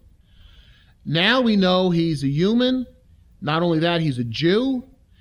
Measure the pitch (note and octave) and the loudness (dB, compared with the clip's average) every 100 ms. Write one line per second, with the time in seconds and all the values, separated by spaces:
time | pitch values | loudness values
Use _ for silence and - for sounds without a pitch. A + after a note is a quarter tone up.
0 | - _ _ - - - - - _ _ | -20 _ _ -20 -20 -20 -20 -20 _ _
1 | - D3+ F#3+ B3+ A#3+ G#3 F#3 F#3 F#3 E3+ | -4 0 2 2 2 2 2 2 2 0
2 | E3 D3+ C#3 C#3+ F#3 A#3 B3+ C4 B3 - | 0 -2 -2 0 0 2 0 -2 -6 -16
3 | _ - - - - D#3 F3 D#3+ E3+ E3+ | _ -20 -20 -12 -4 -2 0 0 0 0
4 | D#3+ B2 A#2+ A2+ D#3 G3+ C4+ B3+ - - | -2 -2 -6 -2 0 2 0 -4 -8 -20
5 | _ - | _ -20